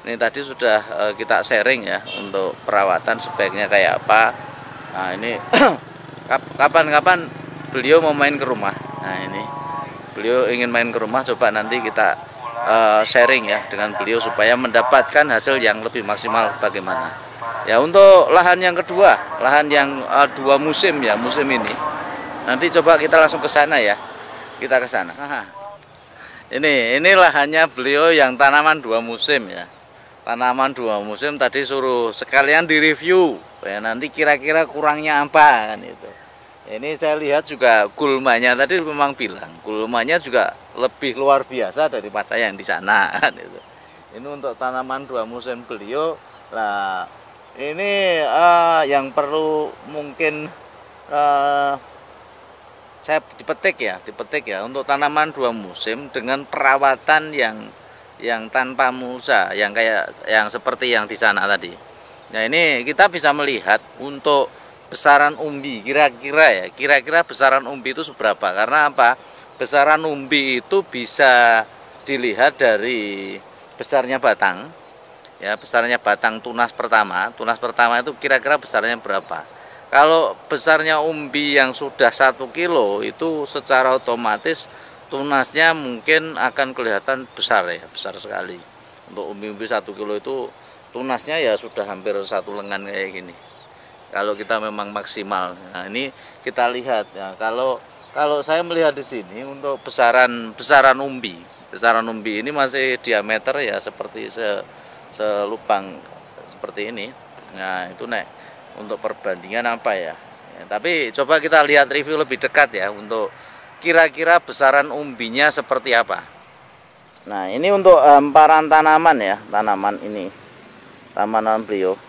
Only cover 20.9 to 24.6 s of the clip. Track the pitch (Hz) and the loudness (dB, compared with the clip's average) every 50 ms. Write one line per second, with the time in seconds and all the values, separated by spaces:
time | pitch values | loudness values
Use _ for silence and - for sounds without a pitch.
20.9 | 156 147 131 113 104 107 117 127 131 147 143 139 131 120 107 - 110 - - - | 2 0 0 0 0 0 0 -2 -2 -2 0 0 0 -2 -2 -4 -6 -6 -6 -8
21.9 | - - - - - - - - - - - - 127 131 165 170 156 170 151 160 | -8 -8 -10 -10 -10 -12 -12 -12 -12 -10 -4 -4 -2 0 0 2 2 4 6 6
22.9 | 170 147 151 156 160 160 156 151 165 151 147 147 - 147 147 151 160 139 113 104 | 4 4 4 4 6 6 6 6 2 0 -2 2 2 2 4 4 2 2 2 2
23.9 | 101 - - - - - - - - - - - - - | 0 -2 -6 -16 -16 -16 -18 -18 -16 -18 -18 -18 -12 -10